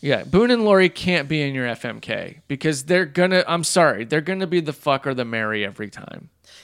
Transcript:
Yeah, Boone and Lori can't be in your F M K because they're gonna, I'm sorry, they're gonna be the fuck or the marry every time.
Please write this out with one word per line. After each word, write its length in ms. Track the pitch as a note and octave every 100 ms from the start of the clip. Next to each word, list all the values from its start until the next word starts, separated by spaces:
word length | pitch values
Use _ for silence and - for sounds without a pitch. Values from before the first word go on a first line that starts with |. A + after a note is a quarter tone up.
Yeah, 240 | C#3+ C3
Boone 260 | - F3+ A#3+
and 140 | A#3
Lori 240 | G#3+ F#3+ F#3
can't 400 | - F3+ F3 C#3
be 120 | D#3
in 140 | C#3
your 120 | C3 B2
F 180 | A2+
M 160 | A#2+ A2
K 400 | - G#2 F2+ - -
because 340 | C#3 D#3 C3+ C#3+
they're 200 | F3+ D#3+
gonna, 380 | F3+ F3+ F#3 -
I'm 160 | E3+
sorry, 420 | D#3 F#3 D#3 G#2
they're 160 | A#2 D3+
gonna 280 | D3+ F#3+ F3+
be 100 | F3
the 140 | D3+
fuck 340 | C3+ D3 C3+ C#3
or 80 |
the 100 | B2+
marry 400 | A#2 A2+ G#2+ G#2+
every 240 | G2+ - G#2
time. 420 | - - - - _ _ -